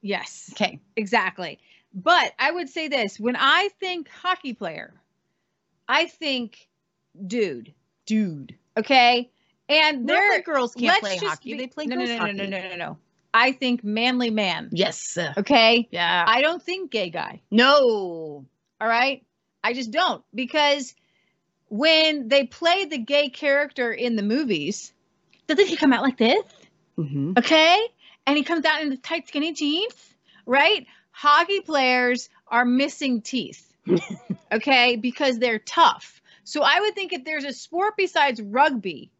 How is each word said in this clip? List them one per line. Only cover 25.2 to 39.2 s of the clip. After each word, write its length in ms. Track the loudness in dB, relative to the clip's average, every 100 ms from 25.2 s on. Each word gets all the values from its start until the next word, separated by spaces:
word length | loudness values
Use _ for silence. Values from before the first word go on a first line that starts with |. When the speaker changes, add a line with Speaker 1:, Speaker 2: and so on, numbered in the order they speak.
| _ _ -4
Speaker 1:
doesn't 200 | 2 2
he 80 | 2
come 160 | 2
out 120 | 2
like 140 | 0 0
this? 260 | 2 2 -2 _ _ _ _ -8
Speaker 2:
Mm-hmm. 360 | -6 -4 0 0
Speaker 1:
Okay? 420 | 4 4 6 4 0 _ _ _ -2
And 120 | -2
he 60 |
comes 220 | 0 -2 0
out 160 | -2
in 80 | -2
the 80 | -6
tight, 300 | -6 -8 -6
skinny 260 | -6 -6
jeans, 400 | -4 -4 -2 -4 -10 _ _ _ _ -2
right? 400 | 2 4 2 -4 _ _
Hockey 480 | -2 4 4 4 -2
players 680 | 0 0 2 2 2 -2 -6 _ _
are 180 | 0 2
missing 560 | 2 0 -4 -4 -4
teeth, 520 | -4 -6 -8 -14 _ _ -2 -2 -2
Speaker 2:
<laughs> 400 | -14 -10 -12 _
Speaker 1:
okay? 440 | -4 2 4 4 2
Because 440 | -4 -2 -2 0
they're 200 | -2 -2
tough. 600 | -4 4 4 4 -12 _ _ _
So 180 | -10 0
I 160 | 2 4
would 140 | 2 -4
think 180 | -8
if 100 | -8 -6
there's 200 | -8 -6
a 80 |
sport 420 | -10 -8 -2 -2 0
besides 440 | -2 2 0 0
rugby 680 | -4 2 2 2 -6 -10 -16 _